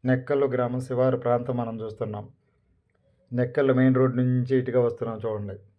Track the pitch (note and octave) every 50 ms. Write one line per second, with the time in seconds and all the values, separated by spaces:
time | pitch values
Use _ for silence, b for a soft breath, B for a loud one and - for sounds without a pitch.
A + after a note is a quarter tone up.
0 | - B2+ C3 B2+ C3 - C#3+ C#3 C#3 C3 B2+ B2 B2 A#2+ B2 B2+ B2+ - C3 A#2+
1 | B2+ C3 C3 B2 C3 B2 A#2+ A#2+ A#2+ C3+ B2 B2 A#2+ A2+ A2+ A2 A2 A2 G#2 -
2 | A#2 G#2+ G#2+ G#2 G#2 G#2 _ _ _ _ _ _ _ _ _ _ _ _ _ _
3 | _ _ _ _ _ _ B2 B2 B2 B2 B2+ D3+ C#3 C3+ C3 C3 C3 C3 C3 C3
4 | C3 B2+ B2 B2 B2+ B2+ B2+ B2+ B2 B2+ C3+ B2+ B2+ B2+ A#2 B2+ A#2+ A#2 A#2 -
5 | A#2 A2+ A2+ G#2+ G#2 A2+ G#2+ G#2 G2+ G2 F#2+ G2+ _ _ _